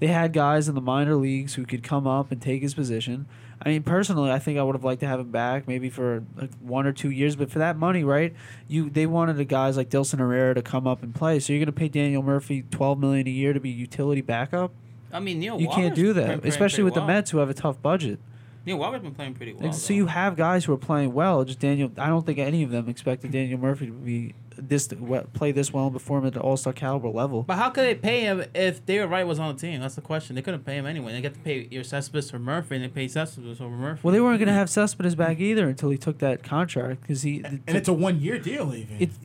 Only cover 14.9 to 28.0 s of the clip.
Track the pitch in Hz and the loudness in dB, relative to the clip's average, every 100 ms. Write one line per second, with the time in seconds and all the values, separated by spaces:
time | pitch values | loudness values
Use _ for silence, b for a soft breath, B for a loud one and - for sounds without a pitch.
14.9 | - - 170 196 170 190 214 165 190 175 | -20 -12 -8 -4 -4 -4 -2 0 2 2
15.9 | 160 196 190 131 151 - 147 123 - 185 | 4 4 4 2 0 -2 2 2 4 2
16.9 | 170 - 196 208 156 139 135 156 135 139 | 2 2 2 2 2 2 0 -2 -2 0
17.9 | 180 143 101 - B B B - 180 170 | 0 0 -4 -10 B B B -6 -4 -2
18.9 | 254 175 127 139 120 120 104 156 156 - | -4 -8 -10 -10 -10 -12 -6 -4 -4 0
19.9 | 202 180 165 196 175 165 180 165 135 - | 2 2 2 0 2 2 2 2 -2 2
20.9 | 151 139 127 180 160 131 131 139 143 135 | 2 2 2 4 4 2 0 0 2 0
21.9 | - 143 165 165 139 139 165 143 120 117 | -2 0 0 0 -2 0 0 0 0 -4
22.9 | 120 - 127 131 135 131 127 131 135 127 | -4 -4 -4 -4 -2 -2 0 0 0 -4
23.9 | 117 127 117 113 - - - 135 143 - | -8 -4 -4 -4 -10 -18 -16 0 0 0
24.9 | - 117 131 - - 147 147 143 139 135 | -6 -2 -2 -2 -2 0 0 0 0 0
25.9 | 131 - 139 135 123 131 135 135 127 139 | -2 -2 0 0 0 0 0 0 -4 -2
26.9 | 139 117 107 139 117 131 185 254 262 254 | -2 -2 -2 0 -2 -2 0 0 2 2
27.9 | 202 | 2